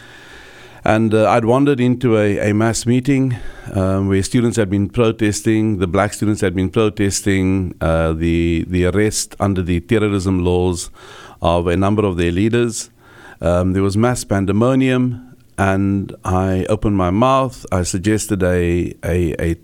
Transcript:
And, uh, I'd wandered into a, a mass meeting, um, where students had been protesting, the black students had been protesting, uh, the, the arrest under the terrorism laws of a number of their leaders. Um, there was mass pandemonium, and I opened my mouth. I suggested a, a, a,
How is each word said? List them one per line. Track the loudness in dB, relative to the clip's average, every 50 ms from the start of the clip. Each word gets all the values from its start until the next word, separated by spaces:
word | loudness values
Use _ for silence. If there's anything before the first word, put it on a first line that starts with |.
| -20 -20 -20 -20 -20 -20 -20 -20 -20 -20 -20 -20 -20 -20 -20 -6 -2
And, | 0 2 2 2 2 2
uh, | 2 2 4
I'd | 2 2 2
wandered | 2 2 2 2 2 2 2
into | 0 0 0 0 0 2 2
a, | 2 2 2 0 0 0 0
a | 2
mass | 2 0 0 -2 -2 0
meeting, | 0 0 0 2 0 0 0 0 0 -2 -4 -6 -10 -12 -12 -14 -6 -2
um, | -2 0 0 0 0 0
where | 0 0 0 0
students | 0 0 2 2 2 0
had | 0 0 0
been | 0 0 -2 -2
protesting, | 0 0 2 2 2 0 -2 -2 -2 0 0 0 2 2 2 0 0
the | -2 -2
black | 0 0 0 0 0 -2
students | -2 -2 -2 0 0
had | -2 -2 0
been | 0 -2 0
protesting, | 0 0 0 0 0 0 -2 -2 -2 -2 -2 0 0 2 2 2 0 0 -2 -4 -6 -4
uh, | -2 0 0 0 0 0 0
the, | 0 0 0 2 2 0 0 0 -2 -2
the | -2 0 0 0
arrest | 2 2 2 0 0 0 -4 -8 -8 -6 -2
under | -2 0 0 -2
the | 0 0 -2 -2
terrorism | 0 0 0 0 2 0 0 0 0 0 0 0 0
laws | 0 0 2 0 0 -2 -4 -8 -12 -16 -20 -20 -20 -20 -20 -20 -20 -12 -4
of | -2 0 0 0 0
a | 0 0
number | 0 0 2 2 2 0
of | 0 0
their | 0 0 0
leaders. | 0 0 0 0 2 0 0 -2 -4 -8 -12 -14 _ _ -20 -20 -20 -20 -20 -20 -14 -4
Um, | -2 0 0 2 2 2 2
there | 2 0
was | 0 2
mass | 2 0 0 0 -4 -4
pandemonium, | -4 -2 -2 0 0 0 2 2 2 2 2 2 2 2 0 0 -2 -4 -6 -12 -18 -20 -20 -20 _ _ -2
and | 0 0 2 0 0 0 0 0 -2 -6 -10 -10 -6
I | -2 0 0 0 0 0 -2 0 -2
opened | -2 0 0 0 0
my | 2 0 2
mouth. | 2 2 2 2 2 0 0 -2 -6 -12 -8 -4
I | -2 -2 -2
suggested | -2 -4 -2 0 0 0 0 -2 -4 -2 0
a, | 0 0 0 0 0 0 0 0 -2 -4 -6 -8 -4
a, | -2 0 0 0 -2 -2 -2
a, | -2 -2 -4 -4